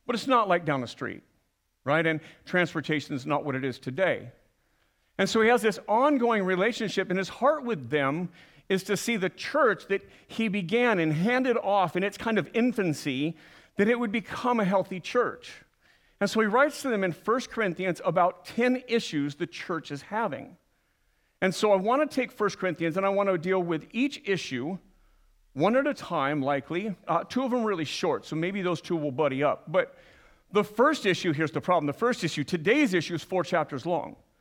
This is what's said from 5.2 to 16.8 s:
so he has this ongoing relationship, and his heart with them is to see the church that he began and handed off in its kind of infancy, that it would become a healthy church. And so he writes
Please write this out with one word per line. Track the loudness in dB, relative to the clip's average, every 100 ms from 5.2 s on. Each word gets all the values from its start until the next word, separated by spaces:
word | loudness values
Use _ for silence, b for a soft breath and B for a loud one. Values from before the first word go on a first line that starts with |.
| 0
so | 4
he | 4
has | 4
this | 2 -2 0
ongoing | 2 4 4 2 2
relationship, | 2 2 0 0 -2 -2 -2
and | -2
his | -4
heart | 0 2 2
with | -2 -6 -2
them | 0 0 0 -4 -10 B B B
is | -2
to | 0 -2
see | -2 -2
the | -2
church | -4 -2 2 4 2 -2
that | -4 -4 B B
he | -4 -2
began | -2 0 2 2 2
and | 2
handed | 2 2 2 2 0
off | 2 2 2
in | 0
its | -2 -2
kind | -2 0
of | 0
infancy, | 0 0 2 0 -2 -2 -2 -2 -4 B B B 2
that | 2
it | 2
would | 0
become | -2 -6 -4 0 0
a |
healthy | 2 2 0 -6
church. | -4 0 0 -4 -14 -20 -20 _ b b b b
And | 0
so | 2
he | 2
writes | 4 4 2